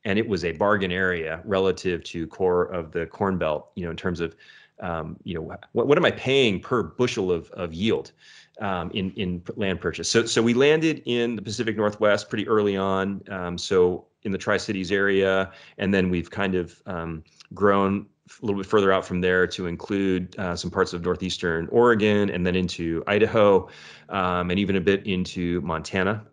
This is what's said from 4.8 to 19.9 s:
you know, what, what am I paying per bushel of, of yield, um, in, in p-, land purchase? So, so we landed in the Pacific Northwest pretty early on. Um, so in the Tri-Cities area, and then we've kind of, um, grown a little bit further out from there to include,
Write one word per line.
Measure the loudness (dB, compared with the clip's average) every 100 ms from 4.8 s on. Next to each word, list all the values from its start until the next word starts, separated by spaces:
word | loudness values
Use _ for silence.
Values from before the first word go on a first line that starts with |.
| -8 -6 -8 -12 -10
you | -8
know, | -8 -14 -6
what, | -2 2
what | 4
am | 4
I |
paying | 0 0 2 2 0
per | -2 -4
bushel | -4 -2 -2 0 -2
of, | -2 -4
of | -10 -8
yield, | -2 0 0 -4 _ -20 -20 _ -8
um, | -4 -4 -4
in, | -4 -6 -4
in | -4 -4
p-, | -8 -4
land | -2 0
purchase? | -4 -4 0
So, | 2 2
so | 2
we | 2
landed | 4 4 4 2 -2 -4
in | -2 -2 -4
the |
Pacific | -8 -4 -4 0
Northwest | 0 2 2 2 0
pretty | -6 0
early | 2 2 0
on. | 0 0 -2 -6 -8
Um, | -8 -6 -6
so | 0 4 4 2 -10 _
in | -6
the | -4
Tri-Cities | 0 -2 0 -4 0
area, | 2 2 4 4 2 0 -8 -20 -4
and | 0
then | 2 2
we've | -2 -4
kind | -4 -2 -2
of, | -4 -12 -12
um, | -8 -8 -10 -14 _ -20
grown | 0 4 4 4 0 -4 _ _ -8
a | -4
little | -4
bit | 2
further | 4 4
out | 2 0
from | -2
there | 2 2 2
to | -2 -6
include, | -8 -4